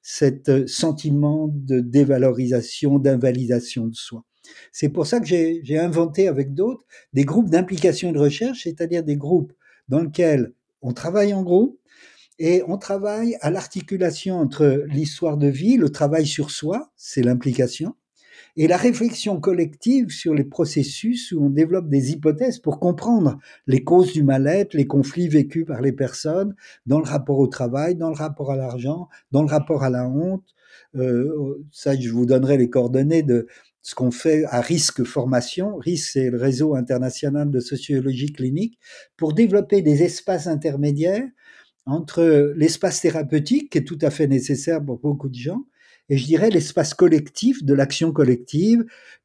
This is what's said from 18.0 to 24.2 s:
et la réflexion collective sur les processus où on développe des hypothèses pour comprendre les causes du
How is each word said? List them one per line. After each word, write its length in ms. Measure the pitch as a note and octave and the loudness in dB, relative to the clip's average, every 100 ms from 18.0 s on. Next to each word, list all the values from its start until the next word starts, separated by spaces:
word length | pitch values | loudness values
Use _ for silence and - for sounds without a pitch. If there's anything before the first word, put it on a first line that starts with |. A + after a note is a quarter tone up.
| _ _ _ - - - | _ _ _ -20 -12 0
et 100 | D#3+ | 2
la 100 | F3+ | 4
réflexion 600 | B3 A#3+ A#3 - G#3+ F3+ | 2 2 -2 -4 -6 -2
collective 720 | F3+ F3 D#3+ - A3+ C4+ A3 | 0 0 0 -2 0 2 0
sur 240 | - E3+ | -4 -2
les 100 | D3+ | 0
processus 880 | C#3+ - D3+ D3 C#3 - A3 A#3+ - | -2 -2 -2 0 -2 -2 -4 -4 -4
où 140 | E3 C#3+ | 0 2
on 40 | |
développe 380 | C#3+ D#3+ F#3 D#3+ | 2 2 0 0
des 240 | C#3 B2+ | 0 0
hypothèses 480 | D#3 D#3 D3+ B3+ A#3+ | 0 0 0 -2 -2
pour 200 | D#3 C#3+ | -4 -2
comprendre 600 | F3+ F3 A3+ A3+ D3 G2 - - - | -2 -2 2 2 2 0 -12 -12 0
les 180 | C3 | 0
causes 280 | C3+ F3+ F3+ | 4 4 4
du 120 | D#3+ | 4